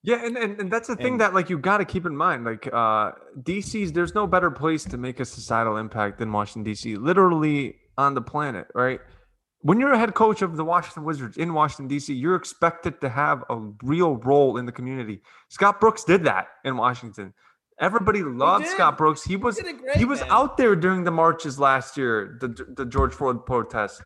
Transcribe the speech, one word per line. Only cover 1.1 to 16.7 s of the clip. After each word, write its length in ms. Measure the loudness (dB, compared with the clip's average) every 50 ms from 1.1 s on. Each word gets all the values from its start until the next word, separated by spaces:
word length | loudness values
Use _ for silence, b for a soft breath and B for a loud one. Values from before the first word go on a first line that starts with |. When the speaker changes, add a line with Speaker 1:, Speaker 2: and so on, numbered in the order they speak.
| 0
Speaker 2:
and 80 | 2
Speaker 1:
that, 140 | 2 2 2
like, 160 | 0 0 0
you 80 | -4 -2
gotta 260 | 0 2 2 2 0
keep 220 | -2 -4 -6 -6
in 100 | -6 -4
mind. 280 | 0 0 0 0 -2 -4
Like, 220 | -6 -6 -6 -8 -4 0
uh, 380 | 2 2 4 2 2 0 -2 -4 -12 -20 -20 -20 -10 -8
D 180 | -6 -6 -6
C's, 320 | -6 -6 -4 -4 -4 -2 0
there's 220 | -2 -2 0 0
no 100 | -2 0
better 240 | 2 2 2 2 0
place 340 | -2 0 -2 0 0 -2 -4
to 120 | -8 -8
make 220 | -8 -8 -8 -6 -8
a 60 | -8
societal 520 | -8 -10 -16 -6 -2 0 0 0 0 -2
impact 400 | -4 -6 -6 -4 -4 -4 -4 -4
than 140 | -6 -6 -2
Washington, 320 | -2 -2 -2 -4 -8 -8 -6
D 100 | -6 -6
C. 220 | -6 -8 -8 -8
Literally 800 | -4 0 2 4 6 6 6 6 4 2 0 0 -2 -4 -6 -10 _ _ _ _
on 180 | 2 2 2 2
the 60 | 0
planet, 440 | -6 -4 -6 -4 -4 -4 -6 -8 -10 _ -2
right? 260 | 0 0 0 0 -4 -12 b b b b b b _ _ _ _ _
When 200 | 2 2 4 4
you're 140 | 4 4 4
a 60 | 4
head 160 | 2 0 2
coach 260 | 2 4 4 4 0
of 160 | -2 -4 -2
the 80 | -4 -2
Washington 400 | 0 0 0 0 -2 -14 -8 -6
Wizards 320 | -6 -6 -6 -8 -10 -6
in 160 | -6 -4 -2 0
Washington, 340 | 0 0 0 -2 -8 -8
D 120 | -6 -6 -6
C, 140 | -4 -6 -6
you're 220 | -2 0 0 0
expected 640 | 0 -2 -8 -2 _ 0 0 0 -2 -8 -8 -6 _
to 80 | -6 -4
have 340 | -2 0 0 0 0 -2 -2 -8
a 60 | -6 -6 -6 -12 -14 -8 -4
real 320 | -2 2 2 2 2 2
role 400 | 0 2 4 6 6 6 4 2
in 80 | -2 -6
the 60 | -8
community. 500 | -10 -10 -10 -8 -8 -8 -8 -10 -10 -12 b b b b b b
Scott 300 | -2 2 2 2 4 6
Brooks 240 | 4 4 4 2 2
did 200 | 4 4 4 4
that 240 | 2 2 0 -4 -6 -16 _ -6
in 100 | -6